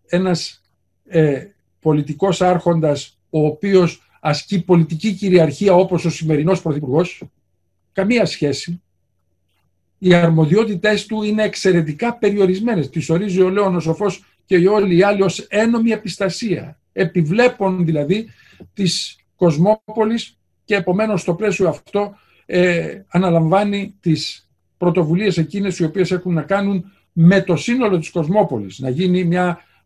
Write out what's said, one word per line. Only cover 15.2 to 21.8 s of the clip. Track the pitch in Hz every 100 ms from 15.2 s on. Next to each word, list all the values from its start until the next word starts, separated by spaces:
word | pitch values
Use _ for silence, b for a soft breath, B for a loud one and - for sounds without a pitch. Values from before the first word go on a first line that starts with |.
ως | 190 -
ένομη | - 208 226 233 226
επιστασία. | 214 190 - 190 - 226 143 - - _
Επιβλέπουν | 196 185 180 151 208 247 - 190 185 165
δηλαδή | 151 143 208 220 b b b b
της | - 185 - - - _ -
Κοσμόπολης | 175 147 190 214 - 226 214 233 - _ _ _ -
και | 202
επομένως | 185 180 220 190
στο | -
πλαίσιο | 170 214 185 180
αυτό, | -